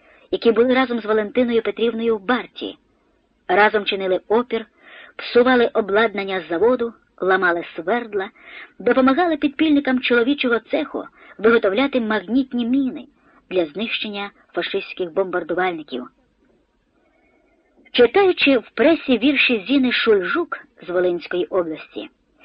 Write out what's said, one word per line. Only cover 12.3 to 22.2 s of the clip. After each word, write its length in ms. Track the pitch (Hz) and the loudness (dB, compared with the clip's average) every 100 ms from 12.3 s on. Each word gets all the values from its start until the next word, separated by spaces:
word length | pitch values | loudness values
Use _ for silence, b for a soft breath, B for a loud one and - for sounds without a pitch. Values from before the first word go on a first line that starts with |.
| 254 262 240 233 | -2 0 -2 0
міни 400 | 269 262 165 - _ b b - | 0 -2 -6 -16 _ b b -6
для 160 | 185 156 | -2 -2
знищення 680 | 165 220 - 220 202 202 b b | -4 -6 -6 -8 -8 -10 b b
фашистських 600 | - - 196 190 - 180 | -8 -6 -6 -8 -8 -6
бомбардувальників. 920 | 160 190 175 160 170 370 339 294 247 254 _ _ _ _ _ _ _ _ _ _ _ _ _ _ _ _ _ _ | -4 -2 -4 -4 -2 -2 -4 -10 -12 -12 _ _ _ _ _ _ _ _ _ _ _ _ _ _ _ _ _ _
Читаючи 640 | - 240 392 381 - 277 254 | 2 4 4 2 2 2 2
в 120 | - | 0
пресі 440 | - 254 320 - 233 | 0 2 2 0 0
вірші 480 | 254 269 - 233 185 | 2 2 0 0 0
Зіни 240 | 277 254 | 0 2
Шульжук 680 | 220 233 208 175 - 320 - - _ - | 0 2 2 2 -4 -4 -8 -16 _ -4
з 20 | |
Волинської 560 | 180 180 175 - 180 - | 0 0 -2 -4 -4 -2
області, 640 | 190 170 156 - - - _ | -2 -2 -6 -12 -14 -14 _